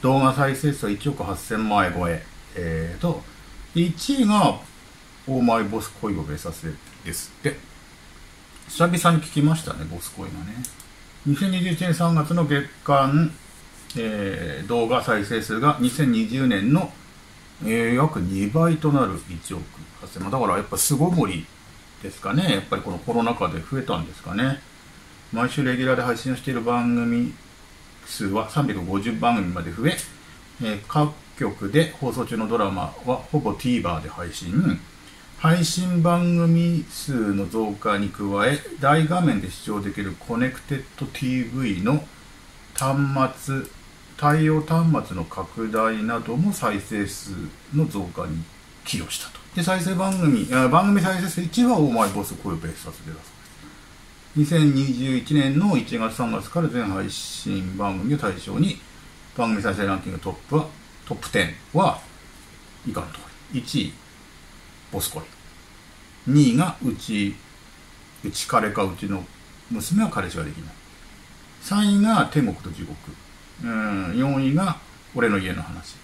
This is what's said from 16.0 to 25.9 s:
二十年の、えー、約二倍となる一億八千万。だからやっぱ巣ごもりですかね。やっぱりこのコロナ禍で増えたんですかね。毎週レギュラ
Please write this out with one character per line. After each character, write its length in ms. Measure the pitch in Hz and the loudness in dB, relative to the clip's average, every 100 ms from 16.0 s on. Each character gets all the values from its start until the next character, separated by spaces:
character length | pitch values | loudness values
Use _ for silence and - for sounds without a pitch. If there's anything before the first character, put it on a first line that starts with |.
| 139 | 2
二 160 | 113 110 | 4 0
十 180 | 131 127 | 0 2
年 260 | 98 107 | 2 4
の、 200 | 147 139 - - - - - - - | 4 2 -10 -20 -20 -20 -20 -20 -8
え 300 | 107 113 117 | -2 0 2
ー、 20 | 123 | 2
約 240 | 156 101 | 2 0
二 280 | 90 95 104 | -2 0 0
倍 300 | 147 170 160 | 2 2 2
と 140 | 156 | 2
な 160 | 143 110 | 2 0
る 120 | 90 - | -4 -10
一 280 | 85 - 90 | -12 -10 -10
億 80 | 82 - 80 - | -10 -16 -20 -18
八 60 | - | -16
千 140 | 90 | -10
万。 100 | 98 | -4
だ 80 | 131 | 0
か 60 | 107 | 2
ら 120 | 92 | 0
や 40 | |
っ 60 | 104 | -2
ぱ 100 | - | -2
巣 160 | - | 0
ご 160 | 135 170 | 2 4
も 160 | 175 104 | 2 0
り 220 | 85 - - - - - - | -2 -8 -20 -20 -20 -20 -14
で 80 | 98 | -14
す 100 | - | -8
か 140 | 95 131 | -2 0
ね。 180 | 185 | 2
や 60 | 101 | 0
っ 40 | - | -2
ぱ 100 | 98 | -6
り 80 | |
こ 80 | - | -6
の 80 | 87 | -8
コ 140 | - | -2
ロ 100 | 117 | 0
ナ 100 | 113 | 0
禍 140 | 117 92 | -2 -4
で 120 | 80 | -4
増 200 | 80 135 | -6 -6
え 20 | |
た 160 | - 85 | -4 -4
ん 80 | 78 | -6
で 80 | |
す 80 | - | -12
か 140 | 82 98 | -8 -2
ね。 240 | 131 139 - - - - - - - | -2 -2 -8 -20 -20 -20 -20 -20 -8
毎 160 | 113 123 | -4 -2
週 140 | 147 | 0
レ 120 | 127 127 | 0 2
ギ 80 | |
ュ 40 | |
ラ 60 | 131 | 2